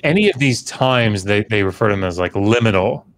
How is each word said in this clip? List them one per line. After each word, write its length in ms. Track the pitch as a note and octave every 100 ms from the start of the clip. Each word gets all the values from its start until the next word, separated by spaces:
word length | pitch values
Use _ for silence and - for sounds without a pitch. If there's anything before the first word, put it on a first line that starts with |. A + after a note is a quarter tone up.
any 260 | C#3+ F#3 G#3
of 100 | B2
these 240 | C#3 A#2
times, 600 | - - C3 B2 A2+ G2+
they, 200 | G2 G#2
they 180 | G#2+ G#2+
refer 260 | F#2+ - A2
to 60 |
them 100 | G2
as, 140 | F#2 F2
like, 140 | F2+
liminal 720 | G2 G2+ A#2 A2+ F#2+ G2 C#3+ -